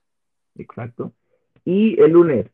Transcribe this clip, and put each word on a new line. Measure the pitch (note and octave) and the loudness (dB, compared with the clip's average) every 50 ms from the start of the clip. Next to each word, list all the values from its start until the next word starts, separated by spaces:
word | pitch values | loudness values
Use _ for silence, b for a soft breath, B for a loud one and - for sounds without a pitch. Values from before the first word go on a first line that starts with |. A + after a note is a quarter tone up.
| _ _ _ _ _ _ _ _ _ _ _ | _ _ _ _ _ _ _ _ _ _ _
Exacto. | - B2 - - A#2 A#2+ A#2 - - - F3+ - _ _ _ _ _ _ _ _ _ _ | -20 -20 -18 -16 -16 -16 -14 -14 -14 -16 -16 -16 _ _ _ _ _ _ _ _ _ _
Y | D#3+ F3+ G3+ A3 A3+ - - | -4 -2 0 0 0 2 2
el | D3 D#3 | 2 4
lunes, | E3 F3 E3+ E3 C#3 G#2+ - - | 4 4 4 2 0 -4 -6 -8